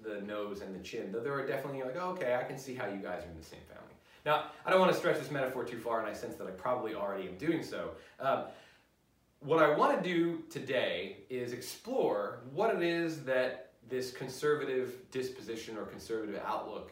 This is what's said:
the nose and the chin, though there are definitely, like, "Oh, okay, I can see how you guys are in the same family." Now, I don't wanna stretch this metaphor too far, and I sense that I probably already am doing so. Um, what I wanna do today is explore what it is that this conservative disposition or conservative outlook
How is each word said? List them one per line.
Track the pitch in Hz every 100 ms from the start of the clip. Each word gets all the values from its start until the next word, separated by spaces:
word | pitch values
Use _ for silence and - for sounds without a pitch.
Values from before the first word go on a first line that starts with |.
the | 110 101
nose | 101 104 101 98
and | 95 92
the |
chin, | - 117 98
though | 113
there | 135
are | 139 127
definitely, | 135 139 135
like, | 127 165
"Oh, | 185
okay, | 156 123 123
I |
can | 123 135
see | 131 120
how | 101
you | 98
guys | 92 87
are | 85
in | 82
the |
same | 78 80 -
family." | - - - _ -
Now, | 147 151 - - -
I |
don't | 185
wanna | 185
stretch | - 175 151
this | 147
metaphor | 143 131 123 117
too | 117
far, | 117 113
and | 107
I |
sense | - 113 107
that | 95
I |
probably | 92 127 - 113
already | 104 101 98 92
am | -
doing | 156 147
so. | - 95 85 - - -
Um, | 135 127 - - - - _ _ _ _ _ _
what | 139 160
I | 151 151
wanna | 294 277
do | 180 170 170 160 -
today | 139 127 127 107 - - - -
is | 127 120
explore | 123 - - 226 254 170 170 - - 127
what | 143 220 185
it |
is | 170 170 165 151
that | 131 127 127 - - _ 117
this | 127 127
conservative | - 127 - 147 139 131 127 120 - -
disposition | 131 127 - 104 113 - 107
or |
conservative | 95 - - 113 104 - 101
outlook | - - 95 -